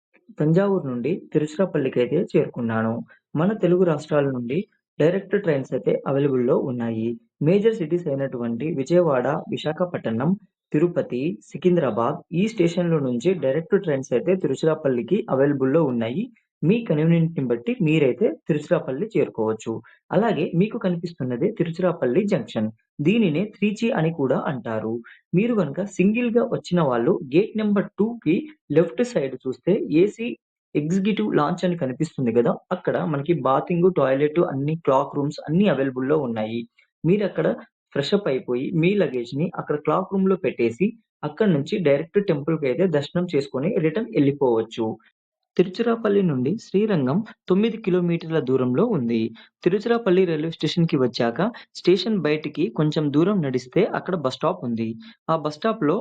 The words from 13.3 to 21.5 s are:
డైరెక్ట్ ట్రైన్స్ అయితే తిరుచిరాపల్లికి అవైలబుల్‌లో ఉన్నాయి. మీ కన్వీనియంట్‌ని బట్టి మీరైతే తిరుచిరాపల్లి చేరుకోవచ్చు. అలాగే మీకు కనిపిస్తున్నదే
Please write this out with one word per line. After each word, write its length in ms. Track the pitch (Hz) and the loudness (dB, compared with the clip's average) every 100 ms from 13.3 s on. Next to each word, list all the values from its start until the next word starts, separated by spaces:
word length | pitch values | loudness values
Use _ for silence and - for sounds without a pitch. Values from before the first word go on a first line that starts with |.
డైరెక్ట్ 420 | 180 - 151 165 196 | 0 0 -2 0 0
ట్రైన్స్ 360 | 175 135 - | 0 -2 0
అయితే 220 | 120 165 185 | -2 0 0
తిరుచిరాపల్లికి 840 | 143 131 160 156 139 120 117 214 - | 0 0 0 2 0 0 0 -2 0
అవైలబుల్‌లో 520 | 135 139 139 131 160 | 2 2 2 2 2
ఉన్నాయి. 400 | 143 120 113 147 247 _ _ - | 2 0 -2 -4 -6 _ _ -2
మీ 140 | 151 233 | 2 2
కన్వీనియంట్‌ని 600 | 233 151 165 170 160 156 | 2 2 4 4 2 0
బట్టి 280 | 123 117 233 247 | -2 -2 -2 0
మీరైతే 460 | 156 156 135 117 247 - | 2 4 2 2 0 -2
తిరుచిరాపల్లి 640 | - 151 - 170 135 135 220 | -4 -2 0 -2 -2 -6 -2
చేరుకోవచ్చు. 680 | 156 113 - 110 110 113 113 - _ - | 0 0 0 -2 -2 -6 -8 -10 _ -4
అలాగే 340 | 160 226 147 180 | 0 2 0 0
మీకు 220 | 165 220 233 | 2 0 0
కనిపిస్తున్నదే 680 | 185 175 175 - 127 123 185 | -4 -4 -6 -6 -4 -2 -2